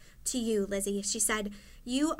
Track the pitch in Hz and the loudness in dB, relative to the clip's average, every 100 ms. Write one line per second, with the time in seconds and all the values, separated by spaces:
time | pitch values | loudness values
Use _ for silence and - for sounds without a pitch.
0 | - - - 254 226 214 196 196 196 202 | -2 -10 -4 0 2 2 2 0 0 -2
1 | 202 226 - 214 202 202 - - - 254 | -2 0 2 2 -2 -6 -16 -14 0 4
2 | 302 311 | 4 4